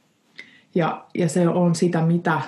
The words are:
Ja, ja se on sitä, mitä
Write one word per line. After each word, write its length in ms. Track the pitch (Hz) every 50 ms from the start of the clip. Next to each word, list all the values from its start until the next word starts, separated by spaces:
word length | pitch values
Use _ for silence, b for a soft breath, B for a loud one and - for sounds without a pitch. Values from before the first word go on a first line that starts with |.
| _ _ _ _ _ _ B B B B B B B B -
Ja, 300 | 180 160 156 - - - - -
ja 140 | - 175 165
se 200 | - 185 175 165
on 260 | 170 180 175 175 170
sitä, 280 | - 190 175 175 165
mitä 380 | 160 165 170 175 175 170 156 147 135